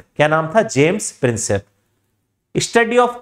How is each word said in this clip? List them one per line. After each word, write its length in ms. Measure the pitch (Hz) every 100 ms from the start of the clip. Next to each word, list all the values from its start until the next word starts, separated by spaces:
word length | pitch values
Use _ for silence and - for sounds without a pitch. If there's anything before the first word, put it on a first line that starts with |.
| - -
क्या 120 | 151
नाम 240 | 156 160
था? 80 | 220
जेम्स 500 | 214 131 156 208 -
प्रिंसेप। 520 | - 123 110 - 101 - _ _ _ _ _ _ _ _ -
Study 420 | - 233 226 240
of 120 | 240 240